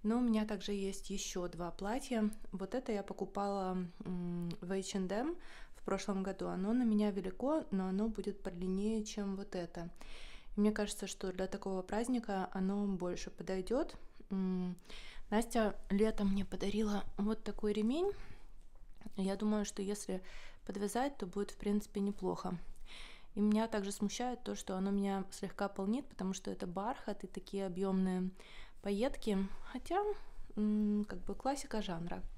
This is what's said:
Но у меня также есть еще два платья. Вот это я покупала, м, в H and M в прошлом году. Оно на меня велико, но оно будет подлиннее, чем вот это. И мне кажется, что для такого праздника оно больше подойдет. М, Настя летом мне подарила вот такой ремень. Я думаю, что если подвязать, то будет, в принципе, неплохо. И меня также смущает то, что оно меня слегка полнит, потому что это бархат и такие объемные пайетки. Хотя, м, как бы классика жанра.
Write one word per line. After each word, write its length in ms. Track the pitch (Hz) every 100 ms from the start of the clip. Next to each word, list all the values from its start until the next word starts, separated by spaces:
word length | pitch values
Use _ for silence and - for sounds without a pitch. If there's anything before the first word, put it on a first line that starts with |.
Но 140 | 208 233
у 40 |
меня 240 | 247 214 214
также 260 | 208 185
есть 380 | 202 196 190 -
еще 380 | 202 - 185 175
два 240 | 165 175
платья. 580 | - 196 240 269 233 214 208 -
Вот 220 | 185 190
это 180 | 254 262
я 120 | 202
покупала, 720 | 196 180 196 - 202 202 185 185 180 - -
м, 440 | 180 175 175 175 -
в 100 | 175
H 240 | 196 190 202
and 160 | 185
M 240 | 196 285 359 - - - -
в 60 |
прошлом 400 | - 190 - 190
году. 240 | 190 190 175
Оно 260 | 175 190
на 100 | 247 240
меня 260 | 208 208
велико, 520 | 202 175 - 254 311 -
но 160 | 196 190
оно 200 | 190 220
будет 340 | 214 202 196
подлиннее, 600 | - 175 185 190 208 220
чем 320 | 214 - 202 196
вот 200 | 202 185
это. 340 | 170 - 175 - - - - - - -
И 60 |
мне 100 | 208
кажется, 360 | 214 208 - 190
что 240 | - 190
для 160 | 180 185
такого 340 | 196 196 190
праздника 680 | 180 208 240 247 226 196 185
оно 340 | 190 190 202 202
больше 420 | 190 180 180 -
подойдет. 680 | - 170 196 185 240 - - - - -
М, 440 | 190 185 185 180 180 - - - - -
Настя 460 | 208 233 247 214 - -
летом 400 | 196 202 185 202
мне 160 | 196 190
подарила 580 | 185 202 208 214 202 - -
вот 260 | 208 220
такой 300 | - - 208
ремень. 380 | 208 214 285 381 403 - - - - - - - - - -
Я 180 | 190 196
думаю, 300 | 214 214 208
что 160 | -
если 400 | 196 202 - 185 - - - - -
подвязать, 520 | 196 202 233 277 285
то 80 | 185
будет, 260 | 202 202
в 60 | -
принципе, 440 | 208 208 208 -
неплохо. 560 | 196 202 185 175 180 180 - - - - - - - -
И 60 |
меня 260 | 208 214 226
также 240 | 220 196
смущает 520 | 208 202 - 247 240
то, 120 | - 202
что 200 | - 185
оно 160 | 196
меня 320 | 202 196 196 190
слегка 360 | - 196 - 202
полнит, 360 | 202 196 240 -
потому 260 | - 185
что 160 | 190 -
это 140 | 190 190
бархат 580 | 175 208 269 - 208
и 40 | 190
такие 380 | - - 196 196
объемные 640 | 180 190 190 185 185 185 - - - - -
пайетки. 560 | 202 202 254 285 - 196 196 - -
Хотя, 300 | 254 - 349 415 403 - - - -
м, 500 | 214 214 208 208 208
как 120 | 180
бы 160 | - 202
классика 460 | - 285 - 220
жанра. 420 | 202 170 170 190 -